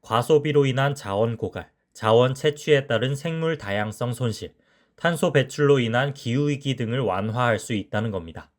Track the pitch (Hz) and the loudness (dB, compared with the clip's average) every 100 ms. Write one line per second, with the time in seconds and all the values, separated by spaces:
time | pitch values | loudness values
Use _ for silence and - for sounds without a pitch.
0 | - 113 127 156 151 147 139 127 139 139 | 0 -2 4 2 4 2 2 2 0 -2
1 | 104 98 117 113 - - - _ _ - | -4 0 0 -2 -6 -8 -14 _ _ -4
2 | 110 113 127 131 156 143 - 143 135 113 | 4 6 4 2 -2 -2 2 2 2 -2
3 | 127 139 165 160 160 151 101 101 107 107 | -2 -4 -6 -4 -4 -4 -4 -2 -2 -4
4 | 123 117 123 104 - _ _ _ _ _ | -6 -2 -4 -4 -12 _ _ _ _ _
5 | 170 165 180 147 131 - 143 139 117 120 | -2 2 2 2 0 2 4 4 4 0
6 | 143 139 117 123 147 139 139 127 113 123 | 0 -4 -4 0 0 -2 -4 -4 -2 -2
7 | 113 92 107 113 123 107 - 110 - 107 | -2 -2 -2 0 2 0 -2 -6 -4 -4
8 | 113 95 82 78 - | -4 -6 -10 -16 -18